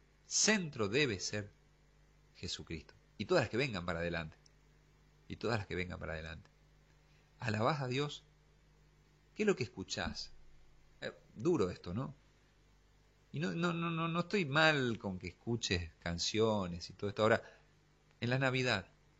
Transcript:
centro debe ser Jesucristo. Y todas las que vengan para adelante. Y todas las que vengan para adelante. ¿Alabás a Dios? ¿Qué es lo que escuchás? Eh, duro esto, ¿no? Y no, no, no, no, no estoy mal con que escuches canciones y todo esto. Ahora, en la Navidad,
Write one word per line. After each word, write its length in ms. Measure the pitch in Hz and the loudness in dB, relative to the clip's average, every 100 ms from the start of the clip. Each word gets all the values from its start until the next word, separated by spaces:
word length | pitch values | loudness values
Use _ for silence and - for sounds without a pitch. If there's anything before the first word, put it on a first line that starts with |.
| _ _ - | _ _ -6
centro 600 | - 202 214 160 120 101 | 0 4 4 2 -2 2
debe 320 | 131 143 95 | 4 2 0
ser 320 | - 107 101 - _ _ _ _ - - - | -2 -4 -6 -12 _ _ _ _ -20 -20 -20
Jesucristo. 600 | - 87 - 78 80 - - _ - | -12 -8 -8 -8 -10 -10 -20 _ -8
Y 100 | 104 | 2
todas 180 | 180 | 4
las 60 | 110 | 4
que 60 | 113 | 0
vengan 300 | 143 98 87 | 0 -2 -2
para 140 | 82 | -2
adelante. 360 | 85 82 80 - - - - - - - _ _ - | 0 -2 -6 -12 -20 -20 -20 -20 -20 -20 _ _ -16
Y 80 | - | -6
todas 220 | 107 117 | -2 -2
las 80 | 95 | -2
que 80 | |
vengan 240 | 87 90 85 | -4 -4 -6
para 160 | 82 | -8
adelante. 360 | 80 80 82 - _ _ - _ - _ - _ - | -8 -8 -12 -16 _ _ -20 _ -20 _ -20 _ -8
¿Alabás 420 | 117 107 123 143 | -2 2 2 2
a 80 | 127 | 0
Dios? 360 | 127 147 - - - _ - _ - - _ _ _ _ | -2 -2 -6 -16 -20 _ -20 _ -20 -20 _ _ _ _
¿Qué 80 | - | -2
es 40 | 214 | 2
lo 100 | 180 | 2
que 80 | |
escuchás? 680 | 120 - 92 - 80 - - - - - - - - - | 0 -6 -8 -4 -4 -6 -10 -14 -20 -20 -20 -20 -20 -12
Eh, 120 | 123 - - | -12 -12 -18
duro 360 | - 143 156 90 | -4 0 2 2
esto, 220 | - 90 | -2 -6
¿no? 220 | 98 147 - - _ _ _ - - _ - _ _ _ | -4 -6 -10 -20 _ _ _ -20 -20 _ -20 _ _ _
Y 80 | 139 | -4
no, 120 | 180 | -2
no, 200 | 165 175 | 0 0
no, 180 | 170 170 | 0 -2
no, 180 | 165 165 | -2 -2
no 120 | 165 | -2
estoy 260 | 170 214 147 | 0 0 2
mal 520 | 147 160 147 123 110 | 6 6 6 2 0
con 200 | 101 92 | -4 -6
que 100 | 92 | -8
escuches 640 | - - 117 - 90 82 - | -10 -4 -2 0 0 -2 -6
canciones 920 | 87 85 - 107 110 107 90 87 - | -4 -2 0 2 4 2 0 -6 -10
y 20 | |
todo 180 | - 101 | -6 -4
esto. 120 | 104 | 2
Ahora, 200 | 110 110 - - - _ _ _ _ - | 4 4 0 -20 -20 _ _ _ _ -6
en 100 | 120 | -2
la 80 | 131 | 2
Navidad, 520 | 135 127 127 101 - _ _ | 2 2 2 0 -2 _ _